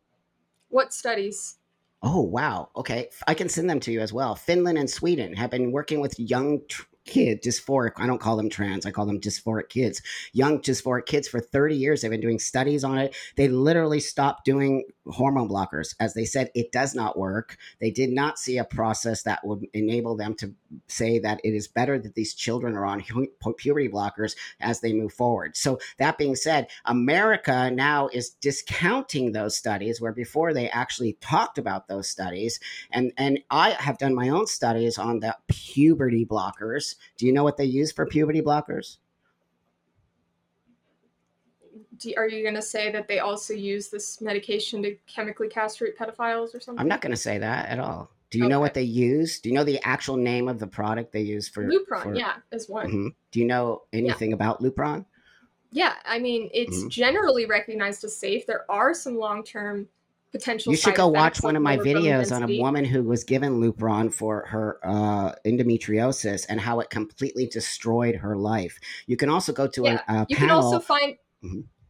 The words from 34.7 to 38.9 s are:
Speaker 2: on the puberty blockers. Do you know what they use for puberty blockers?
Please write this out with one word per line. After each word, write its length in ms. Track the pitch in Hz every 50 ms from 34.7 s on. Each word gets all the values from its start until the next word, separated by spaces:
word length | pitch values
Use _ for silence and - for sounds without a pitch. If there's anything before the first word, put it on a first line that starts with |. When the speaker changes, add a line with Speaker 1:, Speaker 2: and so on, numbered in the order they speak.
| 117 113 117 117 113 -
Speaker 2:
on 240 | 101 117 117 113
the 160 | 104 110 110 - _ -
puberty 760 | - - - - - 135 143 160 165 143 139 127 117 113 117
blockers. 720 | - 107 107 92 98 98 - 104 110 117 147 143 - - - - - _
Do 100 | - 117
you 60 | 123
know 140 | 127 143 143
what 100 | 147 143
they 80 | - 143
use 300 | 135 127 135 147 151 -
for 120 | - 156
puberty 360 | - - 151 151 147 151 160
blockers? 560 | 151 151 147 147 151 - - - - -